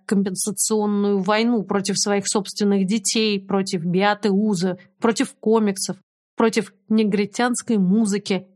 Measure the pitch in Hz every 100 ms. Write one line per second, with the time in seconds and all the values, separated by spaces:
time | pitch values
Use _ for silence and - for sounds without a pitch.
0 | - 202 196 180 214 196 - 214 208 202
1 | 202 202 185 214 233 233 196 208 190 190
2 | 202 202 196 214 196 - 208 202 190 226
3 | - 226 214 202 196 196 190 180 175 180
4 | 202 208 208 196 214 175 190 185 - _
5 | 233 226 262 - 214 226 208 196 - 180
6 | _ _ _ - 226 226 196 - - 220
7 | 214 202 202 - 240 233 - 214 180 214
8 | 214 202 202 185 -